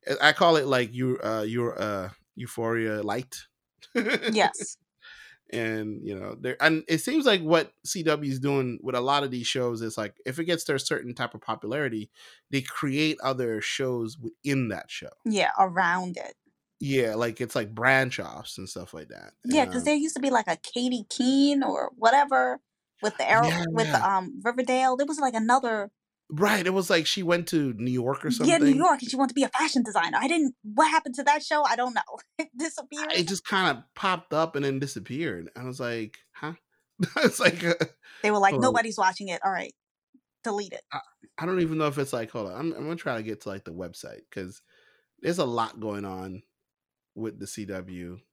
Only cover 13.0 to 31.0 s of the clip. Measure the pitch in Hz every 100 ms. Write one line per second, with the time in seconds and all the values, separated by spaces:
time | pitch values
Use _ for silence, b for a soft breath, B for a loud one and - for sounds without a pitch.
13 | 156 156 135 131 120 110 - - 135 123
14 | 113 139 113 - 143 135 120 92 - -
15 | - - - 208 - - 190 175 175 180
16 | 185 175 - - _ _ _ _ 135 135
17 | 117 110 117 107 120 131 104 110 123 135
18 | 131 127 92 58 - - 95 - 87 82
19 | 76 50 50 _ 240 294 254 254 254 302
20 | 311 311 269 247 214 165 - 247 247 247
21 | 202 - 254 269 285 285 269 180 - 254
22 | 220 269 285 262 254 254 _ _ _ _
23 | 214 - - 220 160 170 170 165 220 147
24 | 190 196 180 - 208 247 254 254 262 254
25 | 285 302 269 226 220 254 247 220 202 _
26 | _ _ _ 151 202 214 175 190 180 175
27 | 156 - 175 175 170 165 139 110 123 127
28 | 120 139 - 240 285 330 285 269 320 285
29 | 254 262 269 285 254 254 302 269 220 196
30 | 165 - 262 330 277 - 214 208 311 320